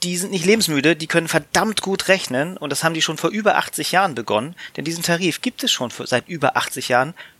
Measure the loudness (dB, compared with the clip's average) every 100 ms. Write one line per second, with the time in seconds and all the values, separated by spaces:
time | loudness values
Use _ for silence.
0 | -4 -2 -2 0 4 4 2 2 2 2
1 | 0 0 2 0 0 0 0 -2 -2 0
2 | 2 2 2 -2 -2 -4 -6 -2 0 0
3 | -2 0 -2 0 2 2 0 -4 0 2
4 | 2 -2 0 0 -2 -8 -14 -8 -6 -4
5 | -2 0 0 -2 -4 -4 -2 -2 -4 -8
6 | -2 -2 -2 -2 0 0 -2 -4 2 2
7 | 2 -4 -18